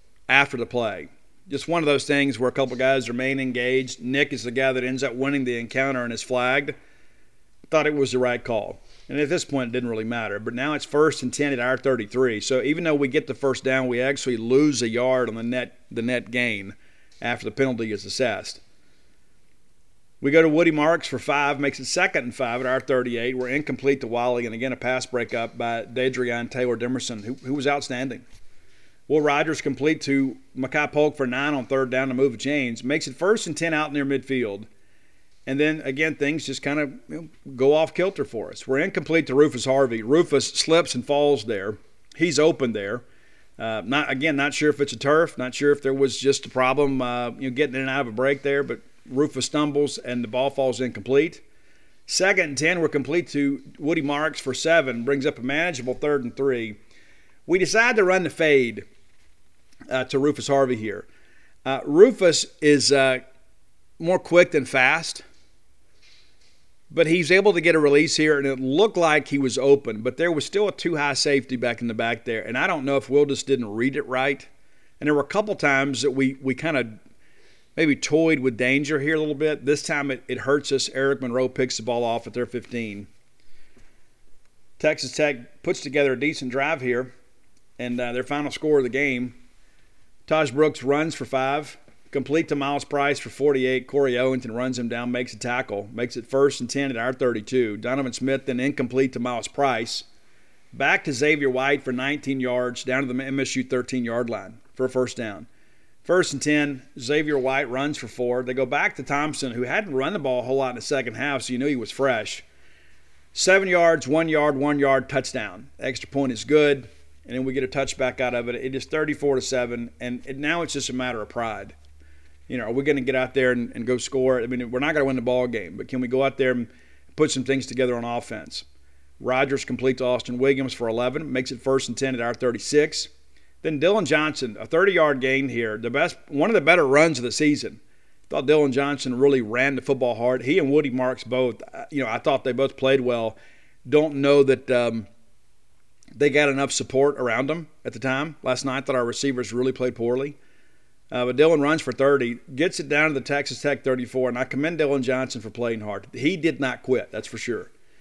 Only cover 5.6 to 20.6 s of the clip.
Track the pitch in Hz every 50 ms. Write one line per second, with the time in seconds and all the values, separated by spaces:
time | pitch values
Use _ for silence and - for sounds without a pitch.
5.6 | 117 113 - 131 135 135 135 127 120 120 117 113 - - 127 123 123 127 131 143
6.6 | 147 143 143 - - - - - - - - - - - - - - - - -
7.6 | - - - 156 147 151 151 147 139 123 127 127 127 123 120 120 - - 120 107
8.6 | 101 - - - - - - - - - 131 143 147 139 139 135 - - 143 135
9.6 | 127 117 113 127 123 120 113 110 110 113 117 117 113 104 101 104 107 120 120 120
10.6 | 131 151 151 147 - - - 147 151 156 139 - - 123 - - 143 143 139 120
11.6 | 120 123 131 123 - 139 131 117 107 98 - 123 131 127 113 104 - - 131 127
12.6 | 110 135 156 165 170 160 151 147 143 135 123 156 147 - 127 - - 135 131 -
13.6 | - 131 131 131 131 127 120 120 127 135 143 135 - 131 123 110 113 117 127 135
14.6 | 151 151 139 113 120 113 110 117 123 131 131 127 123 113 110 113 113 117 123 127
15.6 | 123 120 - - - - 113 117 113 120 127 123 120 - 117 123 123 120 110 101
16.6 | 98 98 - - - - - - - - - - - 117 120 110 107 110 - -
17.6 | 135 131 127 110 117 110 107 98 92 98 - - 135 120 104 95 - - - -
18.6 | - - - - - - - - - - - - - - - - - - - -
19.6 | - - - - - - - - - - - - - 139 139 160 165 160 151 156